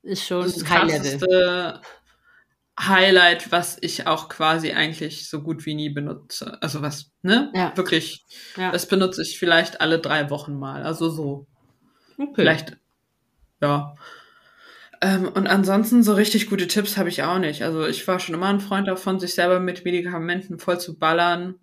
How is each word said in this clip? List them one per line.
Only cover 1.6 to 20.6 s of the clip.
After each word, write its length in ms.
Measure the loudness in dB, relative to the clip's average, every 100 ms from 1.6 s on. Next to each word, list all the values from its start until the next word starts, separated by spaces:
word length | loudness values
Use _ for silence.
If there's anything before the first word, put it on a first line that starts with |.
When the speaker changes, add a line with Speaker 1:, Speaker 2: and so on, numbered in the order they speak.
| -6 -10 -20 -20 _ _ _ _ _ _ _ -6
Speaker 2:
Highlight, 680 | 2 6 8 8 8 4 0
was 260 | -2 -2 -6
ich 260 | -6 -4 -2
auch 220 | -2 -4
quasi 420 | 0 2 2 0
eigentlich 560 | -2 -2 -4 -8 -10 -10
so 140 | -10
gut 240 | -8 -8 -6
wie 80 |
nie 160 | -6 -6
benutze. 720 | -6 -8 -10 -12 -12 -12 -10
Also 180 | -8 -6
was, 300 | -6 -8 -16 _
ne? 280 | 2 2 2
Speaker 1:
Ja. 220 | -2 -2 -2
Speaker 2:
Wirklich, 480 | 0 0 -2 -14 _ -20 -18 -6
Speaker 1:
Ja. 140 | -4
Speaker 2:
das 160 | -4 0
benutze 360 | 2 2 -2
ich 160 | -8 -2
vielleicht 420 | 4 4 2 -2
alle 180 | 0 0
drei 320 | 0 -2 -2
Wochen 260 | -6 -8 -10
mal. 260 | -8 -8
Also 240 | -6 -2 -4
so. 360 | -2 -8 -8 -14 _ _ _ _ _ _ -8
Speaker 1:
Okay. 140 | -4 2
Speaker 2:
Vielleicht, 400 | 4 2 -4 -18 _ _ _ _ _ _ _ _
ja. 340 | 0 0 -4 -14 -20 -20 -20 _ _ _ -20 -20 -20 -2
Ähm, 280 | 0 2 0
und 180 | 0 2
ansonsten 540 | 2 4 2 4 6
so 120 | 6
richtig 340 | 4 4 2 0
gute 180 | -2 0
Tipps 280 | -2 -2 -2
habe 120 | -2
ich 140 | 0
auch 160 | 0 0
nicht. 240 | 0 -2
Also 240 | -4 -2 -2
ich 200 | -4 -2
war 100 | -4
schon 140 | -4
immer 140 | -2 0
ein 120 | 0
Freund 260 | 0 -2 -2
davon, 300 | -4 -2 -4
sich 140 | -2
selber 240 | 0 2 2
mit 240 | 0 -4
Medikamenten 720 | -2 -2 -2 -6 -4 -6 -6
voll 200 | -8